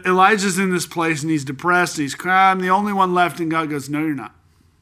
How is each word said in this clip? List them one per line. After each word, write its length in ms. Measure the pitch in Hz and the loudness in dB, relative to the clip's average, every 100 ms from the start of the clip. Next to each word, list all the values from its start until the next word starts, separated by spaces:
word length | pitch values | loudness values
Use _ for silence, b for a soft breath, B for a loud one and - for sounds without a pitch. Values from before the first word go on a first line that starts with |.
| 185 | 0
Elijah's 540 | 185 190 214 196 180 | 4 4 4 0 0
in 120 | 196 | 0
this 140 | 180 - | -2 -4
place, 360 | 170 165 156 | -4 -2 -2
and 100 | 160 | -2
he's 140 | 160 135 | -4 -4
depressed, 520 | 131 170 180 175 - | -4 0 2 2 -2
and 60 | |
he's 100 | 143 - | -6 -6
crying, 420 | 180 185 190 190 | 0 4 4 4
"I'm 40 | |
the 80 | 185 | 2
only 220 | 190 208 | 2 2
one 220 | 196 185 | 0 2
left," 260 | 180 175 151 | 2 0 0
and 100 | 160 | -4
God 200 | 160 156 | -2 -2
goes, 200 | 147 135 | -6 -6
"No, 100 | 147 | -4
you're 120 | 156 | -4
not. 220 | 143 104 _ _ _ _ _ | -6 -10 _ _ _ _ _